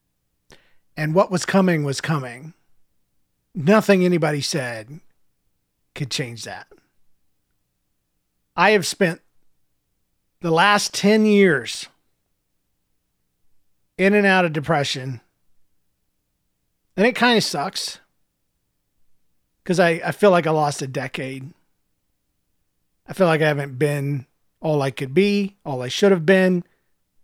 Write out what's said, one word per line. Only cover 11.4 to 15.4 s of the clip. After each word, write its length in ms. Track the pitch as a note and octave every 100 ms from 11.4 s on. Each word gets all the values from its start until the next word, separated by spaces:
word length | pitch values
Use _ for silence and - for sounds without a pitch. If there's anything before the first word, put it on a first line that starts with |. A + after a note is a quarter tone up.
| F#3+ C#3+ A2+ - - _ _ _ _ _ _ _ _ _ _ _ _ _ _ _ _ _ _ _ _ -
in 160 | F#3+ G#3
and 100 | G3+
out 200 | F#3+ F3
of 80 |
depression, 680 | D#3 C#3 D#3+ C#3 C#3 C3 B2 - _